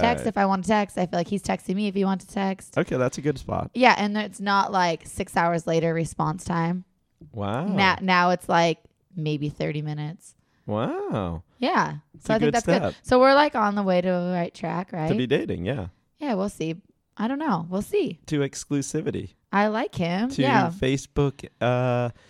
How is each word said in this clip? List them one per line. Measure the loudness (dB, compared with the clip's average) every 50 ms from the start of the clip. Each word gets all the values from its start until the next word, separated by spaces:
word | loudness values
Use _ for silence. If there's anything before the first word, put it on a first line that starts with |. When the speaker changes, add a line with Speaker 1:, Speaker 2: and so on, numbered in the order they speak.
Speaker 1:
text | 4 2 2 0 -2
Speaker 2:
Right. | -2
Speaker 1:
if | 0 2
I | 2
want | 2 2 0 0
to | 2
text. | 2 2 2 0 -2
I | -2 -2
feel | 0 0 -2
like | -2 -2
he's | -2 -4
texting | -2 -2 -2 -2 -2 -4 -2
me | -2 -2 -2
if | 0
he | 0 0
wants | 0 0 -2 -4
to | -6 -4
text. | -4 -2 -2 -4 -6 -10 -6 -2 -2
Speaker 2:
Okay, | -2 0 0
that's | 0 0 0 -2 -2
a |
good | -2 -2 -2 -2
spot. | -4 -6 -6 -4 -6 -6 0
Speaker 1:
Yeah, | 4 4 4 4 4
and | 0 -2 -2
it's | -4 -6 -6 -8 -6
not, | -2 0 2 2 2 2
like, | 2 2 2 0 0 -4 -8
six | -10 -8 -8 -6 -2 0
hours | 2 2 2 2 0 0
later | 0 0 2 2 2
response | 0 0 -2 -4 -4 -2 -2 -2 -2 -4 -4
time. | -4 -2 0 0 0 -2 -4 -6 _ _ _ _ _ _ -20 -20 -14
Speaker 2:
Wow. | -10 -6 -4 -4 -2 -2 -2
Speaker 1:
Now, | 0 2 2 4 4 2 2
now | 2 2 4 4 4 4
it's, | 2 0 0 2
like, | 2 4 4 2 0 -2 _ _ _ _ _ _ -8
maybe | -6 -4 -2 -2 -2 -4 -6
thirty | -6 -4 -4 -4 -4 -4
minutes. | -6 -6 -6 -6 -8 -8 -10 -12 -18 -20 -20 _ _ _ _ _ _
Speaker 2:
Wow. | -4 -4 -2 -2 -2 -4 -4 -6 -4 -4 -4 -2 -4 -6 -8 -10 _ _ -4
Speaker 1:
Yeah. | -2 0 0 0 0 -2 -4 -10 -14 _ -20
Speaker 2:
It's | -8 -2
Speaker 1:
So | 0
Speaker 2:
a | 2
Speaker 1:
I | 2
think | 2
Speaker 2:
good | 2 2
Speaker 1:
that's | 2 2
good. | 2 2
Speaker 2:
step. | 2 2 -2 -4 -6
Speaker 1:
So | -2 2 4 6
we're, | 8 8 8
like, | 6 6 4 2
on | 0 0 0 0
the | 0
way | 2 2 2 2
to | 2 2
the | 0 0 0 -2
right | -2 -2 -2 -4 -6
track, | -6 -6 -4 -4 -4 -6 -6
right? | -6 -4 -2 0
Speaker 2:
To | 0
be | 0 0
dating, | 2 0 0 0 -2 -4 -4 -4
yeah. | -4 -4 -4 -6 -8 -12 _ _ _ _ -8
Speaker 1:
Yeah, | -4 -2 -2
we'll | -2 -2 -4
see. | -4 -6 -6 -6 -6 -8 -12 _ _ _ _ _ _
I | -4 -4 -4
don't | -2 -2
know. | -2 0 0 0 -2 -4
We'll | -4 -6
see. | -4 -2 0 0 0 -2 -4 -8 _
Speaker 2:
To | -2 0 0
exclusivity. | 0 0 -4 -8 -6 -2 -2 -2 -2 -2 -4 -4 -4 -4 -4 -6 -6 -10 -14 _ _ _
Speaker 1:
I | 0 2 2
like | 2 0 -2 -4 -4 -4
him. | -2 -2 -2 0 -2 -2 -2
Speaker 2:
To | 0 0
Speaker 1:
Yeah. | 2 4 4 4 4 2
Speaker 2:
Facebook, | 0 -2 0 0 0 0 -4 -4 -2 0 0 0 -2 -6 -12 -16 _ -2
uh, | 0 2 2 2 2 0 0 0 -2 -2 -6 -10 _